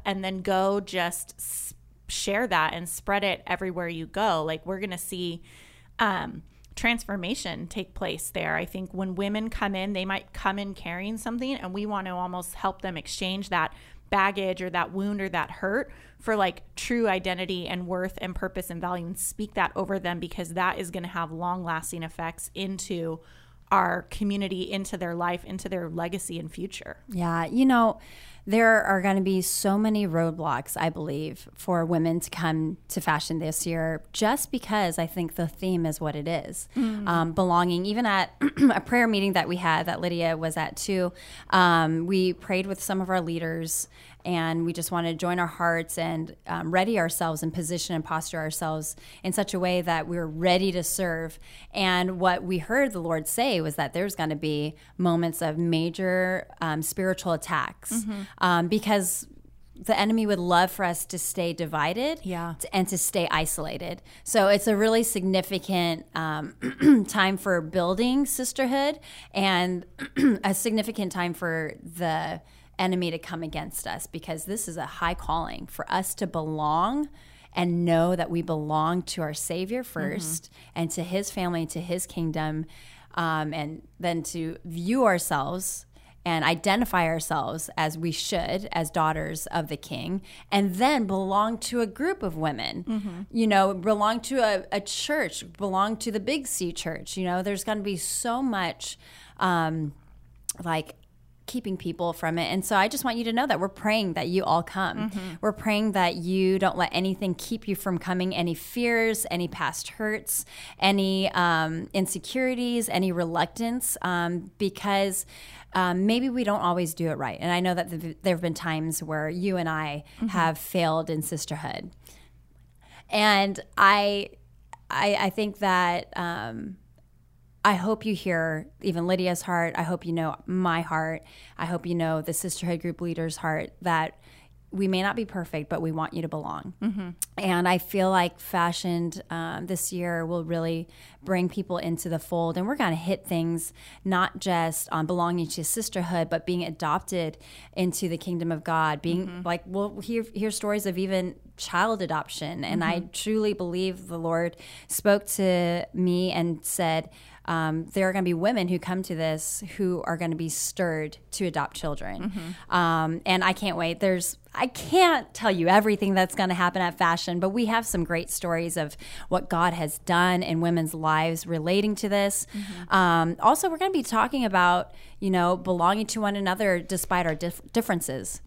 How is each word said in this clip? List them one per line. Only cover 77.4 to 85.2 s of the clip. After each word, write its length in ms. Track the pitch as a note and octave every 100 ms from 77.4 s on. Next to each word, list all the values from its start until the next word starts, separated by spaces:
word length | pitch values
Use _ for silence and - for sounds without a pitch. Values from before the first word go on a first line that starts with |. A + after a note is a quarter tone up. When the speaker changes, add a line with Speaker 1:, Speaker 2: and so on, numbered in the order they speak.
| -
Speaker 2:
and 320 | - F3+ F3 F3
know 300 | E3 E3+ F3+
that 120 | E3
we 120 | E3+
belong 600 | E3+ D#3+ D3+ D#3 D#3 F3
to 200 | E3 -
our 120 | D#3
Savior 480 | D3+ - F3 F#3 B3
Speaker 1:
Mm-hmm. 100 | A#3+
Speaker 2:
first 560 | - F#3+ G3 D#3+ D#3+ - - - -
and 160 | E3
to 120 | E3+
his 280 | F3 F#3 G3
family, 340 | - F3+ E3+ D#3+
to 120 | D#3+
his 260 | F3 F3+ -
kingdom, 600 | - E3 D#3 D#3 D#3 D#3+ - - - - -
um, 380 | E3 D#3 D3+
and 280 | D#3 D3 D#3 - -
then 260 | F3 E3+
to 340 | D#3 E3+ D#3+ - F3
view 400 | E3 F3 B3+ A#3
ourselves 800 | F3+